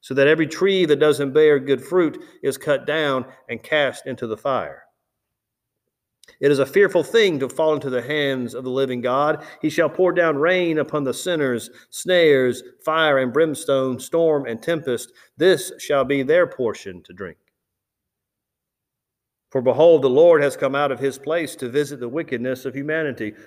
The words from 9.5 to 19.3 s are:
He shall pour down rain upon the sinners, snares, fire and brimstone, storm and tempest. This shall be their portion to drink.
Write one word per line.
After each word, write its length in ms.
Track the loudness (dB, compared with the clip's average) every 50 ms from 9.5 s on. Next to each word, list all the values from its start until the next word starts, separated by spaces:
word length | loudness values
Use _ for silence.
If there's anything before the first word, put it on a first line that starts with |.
| -16 -6 -6
He 60 | -4
shall 180 | 0 0 0 0
pour 240 | 0 0 0 2 2
down 240 | 2 2 2 2 0
rain 400 | 0 2 2 2 0 0 0 -2
upon 260 | -2 -2 -4 -4 -4
the 100 | -4 -4
sinners, 580 | -6 -4 -4 -2 -2 0 -2 -2 -4 -6 -10 -20 -20 _ _
snares, 720 | -16 -12 -4 0 2 4 6 6 6 6 4 2 0 -4 -8 -18 -20 _ -6
fire 320 | -2 0 2 2 2 2 2
and 160 | 0 0 2
brimstone, 680 | 0 0 0 0 -6 -2 -2 0 0 0 -2 -4 -6
storm 460 | -8 -4 -2 0 2 2 2 0 -2
and 160 | -6 -10 -8
tempest. 500 | -4 -4 -4 -4 -2 -4 -6 -6 -6 -12 _ _ _ _ _ 2
This 360 | 4 4 4 2 0 -10 -12 -14
shall 260 | -4 -2 0 0 0
be 160 | 0 0 -2
their 240 | 0 2 2 2 2
portion 560 | 0 -2 -4 -4 -4 -4 -6 -12 -14 -16 -16 -18
to 100 | _ -16
drink. 260 | -14 -14 -14 -14 _ _ _ _ _ _ _ _ _ _ _ _ _ _ _ _ _ _ _ _ _ _ _ _ _ _ _ _ _ _ _ _ _ _ _ _ _ _ _